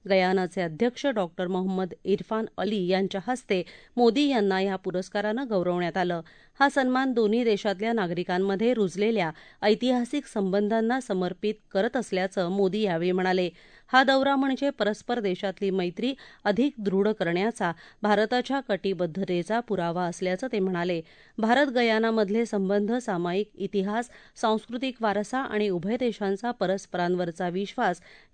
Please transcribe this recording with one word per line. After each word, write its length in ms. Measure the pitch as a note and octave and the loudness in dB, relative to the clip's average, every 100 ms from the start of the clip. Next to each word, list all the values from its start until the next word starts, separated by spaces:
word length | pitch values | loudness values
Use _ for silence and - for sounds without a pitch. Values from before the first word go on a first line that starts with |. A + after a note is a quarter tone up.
| F#3+ | 0
गयानाचे 520 | F#3+ F#3 F#3+ F3+ G3 | 2 4 2 0 -2
अध्यक्ष 460 | E3+ D#3 A#3+ A#3+ C#4+ | -4 0 -2 0 -2
डॉक्टर 400 | A3 E3+ - F3+ | 0 -2 -4 -4
मोहम्मद 480 | F#3 F#3+ F#3 F#3 - | -2 -2 -2 -4 -6
इरफान 400 | F3+ G3 - - - - | -2 -2 -2 -4 -4 -4
अली 280 | F#3+ G#3 F3 | -2 -2 0
यांच्या 340 | F#3+ F#3+ G3 G3+ | 2 0 -2 -4
हस्ते 340 | B3+ - F#3+ - - - - | -6 -2 -2 -2 -12 -8 2
मोदी 320 | A#3+ A3 D4 | 4 4 4
यांना 320 | B3 G3+ F#3+ | 4 2 2
या 160 | G3 F#3+ | 0 -2
पुरस्कारानं 680 | F#3+ F3+ F#3+ G#3 G#3 A3+ C4 | -2 -4 -2 -2 -2 -2 0
गौरवण्यात 480 | G3 F3 F3+ E3+ F#3+ | 0 2 0 0 0
आलं. 240 | F3+ E3+ - - - - | 0 -2 -6 -18 -16 0
हा 80 | C#4 | 2
सन्मान 440 | C#4 B3+ B3+ C4+ | 4 2 2 0
दोन्ही 320 | A#3 G#3 A3+ | 2 2 2
देशातल्या 480 | A#3 G3+ G#3+ F#3+ A3 | 2 2 0 -2 -2
नागरिकांमध्ये 840 | A#3 F3 E3+ F3+ F3+ G3 F#3+ A#3 | 0 0 -2 -2 0 0 2 2
रुजलेल्या 560 | B3 F#3+ F3 G#3 A3 E3 - - - | 2 0 0 0 2 0 -4 -16 -2
ऐतिहासिक 640 | G#3 G#3+ B3 B3 A#3+ D4 - | 2 4 2 0 0 -4 -4
संबंधांना 760 | A3 F#3+ G3 G#3 A3+ A3+ C4 | -4 0 0 2 0 0 -2
समर्पित 540 | B3 F#3+ F3+ F3+ G#3+ G#3+ _ | -2 -2 -2 -4 -4 -6 _
करत 240 | G3 A3+ B3+ | -2 0 -2
असल्याचं 520 | G3+ F#3 F#3+ G#3 F3 | -2 -2 -2 -2 -2
मोदी 320 | G3 F#3+ G#3 | 2 0 2
यावेळी 320 | G#3 E3 F3+ | 0 0 0
म्हणाले. 380 | F#3 F#3 F#3 F3 - - - - | 2 2 2 0 -4 -18 -20 2
हा 100 | B3+ | 4
दौरा 340 | C4 C4+ C#4 C#4 | 6 4 2 2
म्हणजे 340 | C4+ C4 C#4 | 0 0 -2
परस्पर 500 | - G#3 G#3+ - A#3+ | -2 -2 -2 -4 -2
देशातली 500 | G3+ F#3 G3 F#3 G3 | -2 -2 -4 -4 -2
मैत्री 440 | F#3 F3 E3+ B3 C4+ - - | 0 -2 -2 -4 -4 -12 -6
अधिक 280 | G3+ G#3 C#4+ - | -2 2 0 -2
दृढ 300 | G3+ F#3+ G#3 | 0 2 2
करण्याचा 640 | G#3+ E3+ E3+ G#3+ - F3+ E3 - - | 0 0 0 0 -2 -4 -4 -14 -4
भारताच्या 580 | G#3 G#3 A3 B3 B3 C4+ | 0 2 2 0 0 -2
कटिबद्धतेचा 1000 | C4 F#3+ G3 F3+ F3 F3+ F#3+ F3 E3+ A3+ | -2 -2 -2 -2 -2 -4 -2 -2 -2 -4
पुरावा 440 | A#3 F#3+ E3+ E3+ | -2 -2 -2 -2
असल्याचं 420 | F3 E3 F#3 F#3 C4 | -4 -4 -4 -4 -4
ते 60 | G#3+ | -2
म्हणाले. 440 | F#3+ F3 F3+ E3+ E3 - - - | -2 0 -2 -4 -6 -16 -16 -2
भारत 280 | A3 B3 D4 | 2 4 4
गयानामधले 800 | A#3+ A#3 A3 A3+ A3+ F#3+ A3 A#3 | 2 2 2 2 2 2 0 0
संबंध 460 | G#3 F#3+ G3+ G#3 | -2 0 0 0
सामायिक 580 | B3 A#3+ F3 F3 F#3 G#3 | -2 -2 -4 -2 -2 -4
इतिहास, 560 | - F#3+ G3+ F#3+ A3 A#3 - - - | -6 -4 -2 -2 -4 -6 -12 -20 -4
सांस्कृतिक 580 | A3+ A3 - A#3+ C4 B3 | 0 0 -4 -6 -6 -2
वारसा 380 | A3 G3 G3+ B3+ | -2 0 -2 -4
आणि 300 | C4+ G#3+ G#3 | -2 0 0
उभय 280 | F3 F#3 A#3+ | 0 -2 -2
देशांचा 540 | B3 G3+ G3+ G3 A#3+ | -2 -2 -2 -2 -4
परस्परांवरचा 1000 | A#3+ F#3 G3 - F3+ F3 F3+ F3 D#3+ F3+ | -2 -2 -2 -4 -2 0 0 -2 -4 -4
विश्वास 520 | F3+ G3+ - G#3 F3 - - - | -4 -6 -2 -2 -2 -8 -20 -8